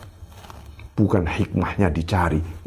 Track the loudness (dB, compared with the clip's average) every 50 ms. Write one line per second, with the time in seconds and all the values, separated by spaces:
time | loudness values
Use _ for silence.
0 | -20 -20 -20 -20 -20 -18 -18 -18 -18 -18 -18 -18 -18 -18 -18 -18 -18 -4 2 2
1 | 4 4 4 4 2 2 0 0 -2 0 0 0 0 0 2 2 2 2 2 0
2 | 0 0 2 2 2 2 2 0 -2 -4 -8 -6 -2